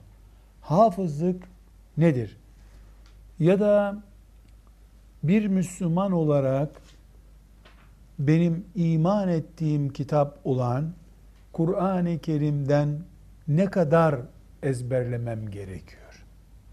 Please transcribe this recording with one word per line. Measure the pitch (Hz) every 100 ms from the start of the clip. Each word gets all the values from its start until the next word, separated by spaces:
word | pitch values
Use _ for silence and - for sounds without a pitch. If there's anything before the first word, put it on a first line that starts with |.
| - - - - - -
Hafızlık | - 160 226 185 180 143 175 180 - - - - - -
nedir? | 165 131 107 - - - - - - - - - - -
Ya | 160 196
da | 208 208 202 208 - - - - - - - - - - - -
bir | 147 214 208
Müslüman | 190 175 - 175 170 196
olarak | 175 156 143 135 135 151 - - - - - - - - - - - - - - -
benim | 139 160 170 165 - 196
iman | 165 160 165 208 190
ettiğim | 165 - - 156 151 143
kitap | - 131 147 143 -
olan | - 131 123 127 160 180 - - - - -
Kur'an-ı | - 165 196 185 185 170 170
Kerim'den | - 151 151 147 135 143 147 147 - - - - -
ne | 147 196
kadar | 190 156 165 160 139 120 - - -
ezberlemem | 143 123 123 127 120 120 117 113 110
gerekiyor? | 98 95 87 - - - - - - - - -